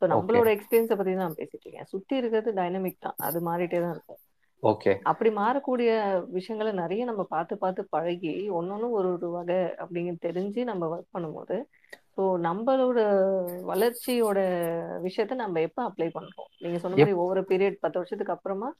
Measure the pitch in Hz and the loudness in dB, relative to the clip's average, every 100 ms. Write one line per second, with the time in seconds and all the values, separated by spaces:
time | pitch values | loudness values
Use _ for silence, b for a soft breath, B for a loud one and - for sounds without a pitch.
0 | 180 214 185 240 226 208 - 233 226 202 | 2 4 4 4 6 4 4 2 4 2
1 | 190 185 180 156 - - - - - 381 | 0 0 -2 -4 -10 -12 -16 -18 -10 -10
2 | - 269 240 220 220 196 175 190 185 - | -4 -2 0 0 0 0 0 0 -4 -4
3 | - - 156 165 170 175 175 175 175 165 | -8 -6 -4 -2 -2 0 0 0 0 -4
4 | - - _ _ _ _ - 104 - 95 | -10 -20 _ _ _ _ 2 4 2 2
5 | - - 226 208 208 269 269 247 233 226 | 2 2 2 2 0 0 0 0 2 2
6 | 202 190 170 175 185 214 220 196 165 196 | 2 0 -2 -6 -6 -4 -2 -2 -2 -2
7 | 247 214 180 202 170 208 185 185 - 151 | -2 -4 -2 -2 -4 -2 -2 -2 -2 -2
8 | 170 175 170 - 202 170 175 208 240 220 | -2 -2 -4 -4 -2 -2 -2 -4 -2 0
9 | 185 175 175 175 175 180 175 - 170 170 | 0 0 -2 -4 0 0 0 -4 -8 -4
10 | 175 170 175 170 196 214 247 202 165 170 | -4 -4 -4 -2 -4 -2 -2 -2 -2 -4
11 | - 190 160 151 - 190 285 b b b | -8 -8 -8 -8 -6 -6 -6 b b b
12 | b - 190 180 170 185 226 262 254 233 | b -2 0 2 0 0 2 4 4 4
13 | 214 196 190 190 175 180 180 185 240 240 | 4 4 4 2 -2 -6 -2 2 2 0
14 | - 247 220 196 190 180 170 170 170 175 | 0 2 2 2 2 2 0 -2 -4 -4
15 | 180 185 208 262 214 170 160 - 233 190 | -4 -2 -2 -2 -2 0 0 -2 -6 -2
16 | 165 160 175 - - - 170 175 180 190 | -4 -4 -12 -16 -18 -10 -4 -4 0 4
17 | 208 185 180 190 185 185 196 185 170 180 | 6 4 0 0 2 2 2 0 -2 -2
18 | 180 208 196 170 190 196 240 330 | -6 -6 -6 -6 -6 -6 -6 -10